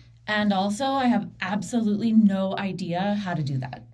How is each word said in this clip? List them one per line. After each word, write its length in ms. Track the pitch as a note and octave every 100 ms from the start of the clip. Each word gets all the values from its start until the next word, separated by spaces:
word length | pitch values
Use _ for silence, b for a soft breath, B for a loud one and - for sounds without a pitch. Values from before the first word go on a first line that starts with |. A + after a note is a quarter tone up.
| B B -
and 240 | G#3+ G#3
also 360 | F#3+ G3+ G#3 C4+
I 200 | C4+ B3
have 200 | A#3 - -
absolutely 680 | F#3 G3+ - A#3+ G#3 G3+ A3+
no 440 | A3 G3+ F#3+ F#3+ G3
idea 600 | G3 F3+ E3+ F3 G3+ G#3
how 120 | F#3+
to 80 | D#3
do 160 | C#3+ C3
that. 240 | C3 - -